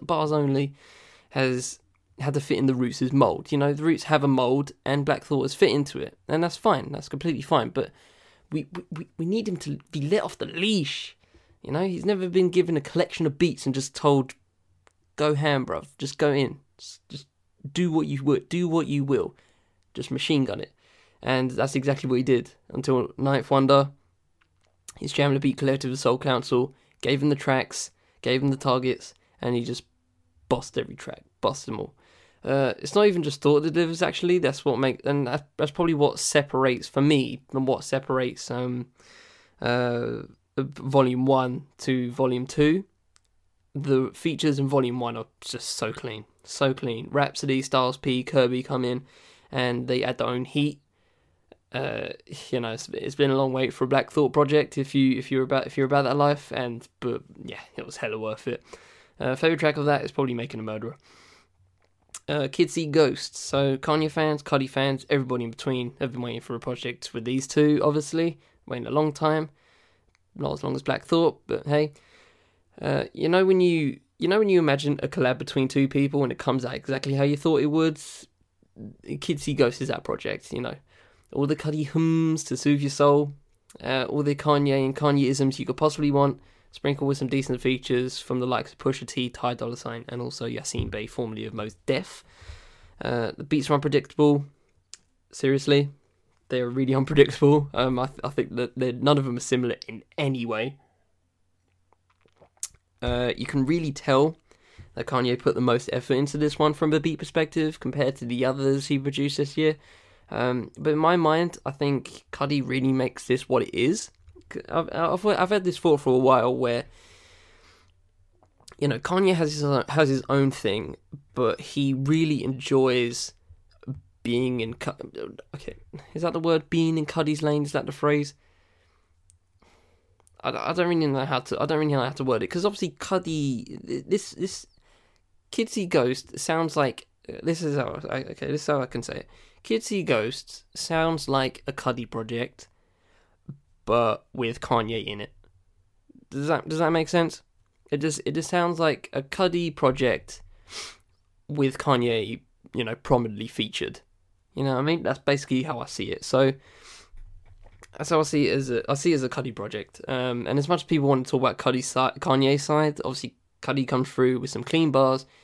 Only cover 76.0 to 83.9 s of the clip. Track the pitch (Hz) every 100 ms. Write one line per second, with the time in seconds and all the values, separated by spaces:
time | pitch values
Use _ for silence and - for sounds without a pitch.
76 | 139 143 131 123 - 131 123 135 - 135
77 | 139 139 143 147 160 151 147 156 160 151
78 | - - - _ _ _ _ - 107 -
79 | - 143 - 143 - 143 123 - 135 -
80 | - - - - - - 120 139 _ _
81 | _ _ _ 135 143 151 156 151 143 165
82 | 165 160 160 156 - 127 147 143 139 143
83 | 147 147 147 143 _ _ _ - 127